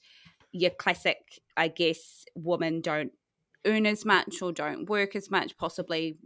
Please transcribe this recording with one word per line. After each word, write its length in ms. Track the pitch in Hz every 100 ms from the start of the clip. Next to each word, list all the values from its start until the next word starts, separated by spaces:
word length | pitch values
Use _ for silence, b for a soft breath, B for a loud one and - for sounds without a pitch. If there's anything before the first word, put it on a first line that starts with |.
| b b b b _
your 200 | 175 175
classic, 680 | 180 196 175 180 - - - _ -
I 140 | 165
guess, 560 | 160 165 165 - - - 170
women 460 | 160 170 165 160
don't 300 | 160 151 143 - _ _ _ _ 202
earn 200 | 220 214
as 180 | 214 220
much 360 | 190 - -
or 100 | 180
don't 380 | 165 151 143 175
work 260 | 208 196 202
as 140 | 196
much, 260 | 196 - -
possibly 600 | 240 - 170 160 160 156